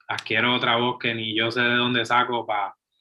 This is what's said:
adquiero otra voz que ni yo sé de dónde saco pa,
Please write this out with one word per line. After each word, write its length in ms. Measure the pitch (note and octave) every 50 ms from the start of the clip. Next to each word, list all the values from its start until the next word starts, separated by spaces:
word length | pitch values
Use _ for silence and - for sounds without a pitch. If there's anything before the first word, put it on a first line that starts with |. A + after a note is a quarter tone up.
| _
adquiero 480 | - G#2+ - - - A2 A2+ A#2 B2 B2
otra 220 | A#2+ B2 A#2+ A#2
voz 220 | A#2 A#2+ B2 A#2+ -
que 140 | - A#2+ A2+
ni 200 | A2+ A2 A2 G#2+
yo 160 | A2 A2+ A#2
sé 100 | A#2 B2+
de 120 | A#2+ A#2+ A#2+
dónde 300 | B2 B2 B2 B2 A#2 A2
saco 420 | A2+ A#2+ B2 B2 B2 B2 A#2 A2
pa, 300 | A2 G#2+ G2+ G2 F#2 - _ _ _ _ _